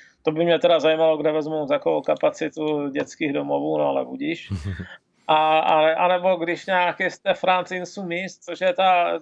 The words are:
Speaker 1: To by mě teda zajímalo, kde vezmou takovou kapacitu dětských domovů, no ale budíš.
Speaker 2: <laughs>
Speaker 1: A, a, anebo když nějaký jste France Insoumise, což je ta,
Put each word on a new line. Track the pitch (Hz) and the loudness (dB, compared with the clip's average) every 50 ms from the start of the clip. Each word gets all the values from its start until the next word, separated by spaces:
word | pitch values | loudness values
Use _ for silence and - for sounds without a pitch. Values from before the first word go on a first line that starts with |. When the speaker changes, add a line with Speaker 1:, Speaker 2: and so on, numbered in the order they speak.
| - - _ _ _ | -18 -20 _ _ _
Speaker 1:
To | 156 | -4
by | 156 156 170 | 0 0 2
mě | 170 165 160 | 2 2 2
teda | 170 170 170 156 | 4 4 4 4
zajímalo, | 135 160 160 156 165 160 156 | 4 2 2 4 4 2 2
kde | 147 147 156 151 | 2 0 0 0
vezmou | 156 143 156 156 156 147 | 0 -2 -4 -4 -6 -2
takovou | 131 147 143 - - 160 151 - | -2 -2 -2 0 0 -2 0 0
kapacitu | - 151 - - 151 - - 160 151 - 156 151 151 151 147 143 143 | -2 0 0 0 0 0 -2 -6 -8 -6 -4 -4 -2 -2 -2 -2 -4
dětských | 135 147 143 - - - 160 143 139 | -4 -4 -6 -6 -6 -6 -6 -4 -2
domovů, | 147 143 143 143 143 143 156 156 151 | -4 -2 -2 -2 -2 -2 -2 -2 0
no | 147 143 | 0 0
ale | 139 135 131 | 0 -2 -4
budíš. | 123 131 131 143 151 165 160 - - 98 | -4 -8 -8 -6 -6 -6 -8 -8 -8 -8
Speaker 2:
<laughs> | 87 71 98 92 - - - - - _ _ _ _ _ - | -8 -6 -8 -10 -10 -12 -14 -16 -20 _ _ _ _ _ 2
Speaker 1:
A, | 156 156 156 156 156 156 | 2 4 4 4 4 4
a, | - - 160 156 156 160 160 | 4 4 4 4 4 4 4
anebo | 160 180 180 180 180 175 190 185 | 2 2 2 2 2 2 2 0
když | 170 165 170 170 - - | 2 0 -4 -4 -6 -4
nějaký | - 185 180 180 175 160 - 190 | -2 0 0 0 0 -2 -2 -4
jste | 175 - - _ 196 185 | -4 -4 -4 _ -2 -2
France | - - 185 185 185 180 - 185 | 0 2 2 2 2 0 -4 -6
Insoumise, | 180 180 170 - 202 196 170 170 175 190 180 - - | -8 -8 -10 -10 -10 -8 -6 -6 -6 -6 -8 -12 -16
což | - - 170 - | -14 -14 -8 -2
je | 185 185 175 | -2 0 2
ta, | 185 190 185 180 175 175 170 170 165 | 2 4 4 4 4 2 0 -2 -4